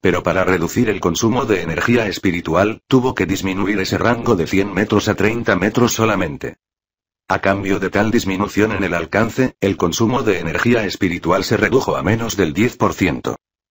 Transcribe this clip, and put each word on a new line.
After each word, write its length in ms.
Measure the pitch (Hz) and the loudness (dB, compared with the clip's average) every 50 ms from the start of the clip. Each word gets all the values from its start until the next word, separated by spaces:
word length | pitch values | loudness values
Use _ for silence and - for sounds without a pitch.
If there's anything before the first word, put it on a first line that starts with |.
Pero 220 | - 95 87 90 | 2 0 0 0
para 220 | - 90 85 92 92 | 0 -2 0 0 2
reducir 440 | 87 92 87 80 82 - - 123 107 | 2 0 0 0 -2 0 0 0 0
el 120 | 101 92 | 0 0
consumo 440 | - 90 82 - 113 113 110 123 - | -2 -2 0 0 0 0 0 0 0
de 180 | 113 104 90 | 0 -2 -2
energía 440 | 85 82 82 78 82 - 120 120 113 | 0 -4 -4 -2 0 2 2 2 2
espiritual, 760 | 101 87 - - 98 85 87 80 - 80 85 98 107 113 - _ | 0 -4 -2 -2 -2 -2 -2 -4 0 2 2 2 2 0 -6 _
tuvo 300 | _ - 131 123 131 123 | _ 2 2 2 2 0
que 100 | - 98 | 0 -2
disminuir 540 | 85 95 90 87 95 92 95 101 95 107 98 | -2 -2 -2 -2 -4 -2 -2 -2 -2 -2 -2
ese 180 | 95 - 101 92 | -2 -2 -2 0
rango 380 | - 110 120 120 117 - 113 | 2 2 0 0 2 0 2
de 100 | 87 80 | 2 0
cien 260 | - - 92 98 104 | 0 0 0 0 0
metros 360 | 95 90 107 - 110 101 - 107 | 0 -2 0 2 2 0 2 0
a 80 | 98 | 0
treinta 400 | - 95 107 117 120 113 - 101 | 2 0 0 0 0 0 0 0
metros 380 | 90 90 107 107 - 120 113 - | 2 0 0 2 2 2 2 2
solamente. 640 | - 113 113 104 95 92 80 71 67 - 62 - _ _ _ _ _ _ _ _ _ _ _ _ _ _ | 0 0 0 0 0 -2 -4 -6 -8 -10 -12 -12 _ _ _ _ _ _ _ _ _ _ _ _ _ _
A 140 | _ 95 98 | _ -4 0
cambio 400 | - 98 98 101 101 95 98 101 | 0 0 0 0 0 -2 -2 -2
de 100 | 95 92 | -2 -2
tal 220 | - 101 107 110 | 0 0 0 2
disminución 580 | 107 120 - 95 92 90 101 95 - 95 104 110 | 2 0 0 0 -2 -2 -2 -2 2 0 0 2
en 140 | 107 92 98 | 0 -2 -2
el 100 | 90 85 | -2 -2
alcance, 600 | 85 85 - - 98 113 117 - - 131 123 - _ | -4 -4 -2 0 0 0 0 0 0 -2 -2 -2 _
el 160 | - 98 95 | -2 -2 0
consumo 460 | - - 85 82 - 117 107 127 123 | 2 0 0 2 2 0 0 0 0
de 160 | 120 110 95 85 | 0 0 0 0
energía 460 | 85 82 80 - - 120 120 117 107 | -2 -4 -2 0 2 2 2 2 0
espiritual 580 | 92 - - 101 92 85 85 - 80 87 98 | -2 -2 -2 -2 -2 -2 -2 0 0 0 0
se 140 | 92 - 117 | 2 0 0
redujo 400 | 101 104 98 110 - - - 78 | 2 2 2 2 2 2 0 -4
a 80 | 67 69 | -2 0
menos 320 | 85 110 113 117 113 87 | 0 0 0 -2 -4 0
del 160 | 95 92 78 | 0 0 0
diez 240 | 71 92 110 123 - | 2 0 0 0 0
por 180 | - 117 98 80 | 0 -2 -2 0
ciento. 440 | - 101 87 67 60 - - 60 - _ _ _ _ _ _ | 2 0 0 0 -2 -4 -6 -8 -8 _ _ _ _ _ _